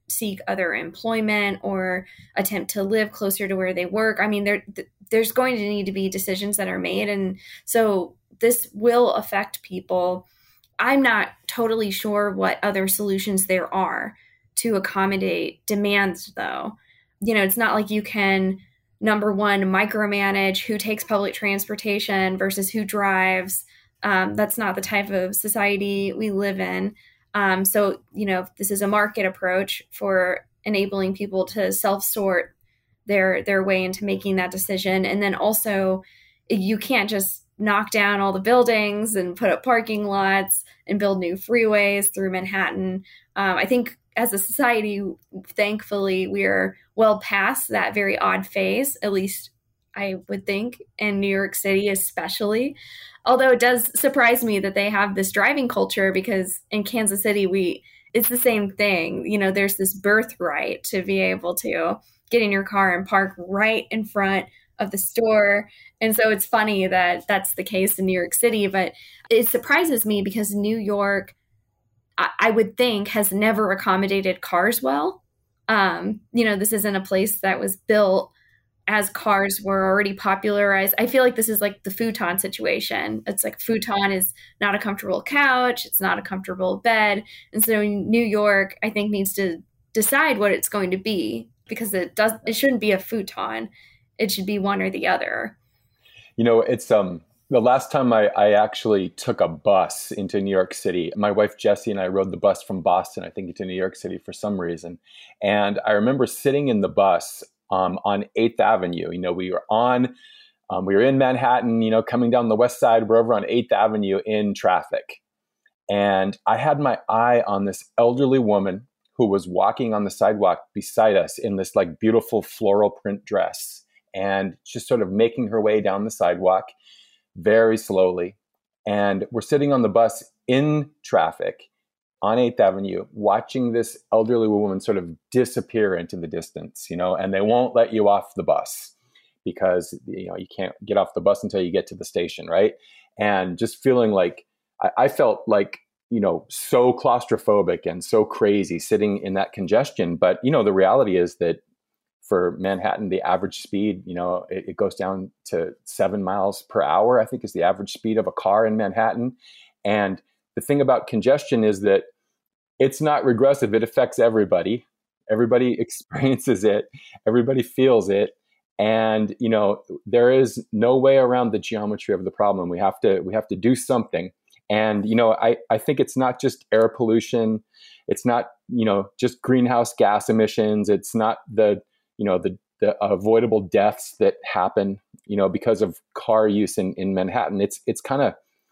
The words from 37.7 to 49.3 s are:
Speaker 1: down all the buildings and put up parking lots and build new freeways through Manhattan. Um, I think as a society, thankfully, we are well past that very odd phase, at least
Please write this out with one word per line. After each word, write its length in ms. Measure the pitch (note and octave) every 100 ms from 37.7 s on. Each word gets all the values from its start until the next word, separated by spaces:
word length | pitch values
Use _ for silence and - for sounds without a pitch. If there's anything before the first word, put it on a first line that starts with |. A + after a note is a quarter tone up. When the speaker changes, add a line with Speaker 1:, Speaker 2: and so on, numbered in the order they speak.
| G#3 G#3+
Speaker 1:
down 280 | A3 G3+ G3+
all 140 | G3
the 60 | F#3+
buildings 760 | G3 B3 A#3+ A3 G#3 G#3 A3 G#3
and 220 | F3+ F3
put 140 | G#3
up 120 | E3
parking 420 | B3+ A#3 A3+ G#3+ G#3
lots 580 | G3 F#3+ G3 F#3+ - - _ -
and 120 | G3+
build 200 | G3+ F#3+
new 160 | F3 F#3+
freeways 760 | - A#3 A3 G#3 G3+ G3+ G3
through 200 | - F#3+
Manhattan. 720 | F#3 F#3 F#3+ F#3 - F#3 F#3 - - _ -
Um, 220 | G3 F3+
I 80 | -
think 320 | B3 A#3+ - _ -
as 160 | A#3+
a 40 | G3
society, 640 | - - B3+ A#3 G#3+ G3+ G3 - _ F#3+ F#3+
thankfully, 800 | - G#3 G#3+ - G3+ G3 F#3+ F#3
we 160 | G3
are 320 | G3 G3 F#3+ - _ -
well 240 | A3 G#3
past 500 | - G3+ G3 C4+ -
that 240 | G#3+ F#3
very 240 | G#3 G3 -
odd 280 | F#3+ F#3+ G3
phase, 520 | G3+ F#3+ G#3 C#4 -
at 120 | G#3
least 380 | G3 F#3+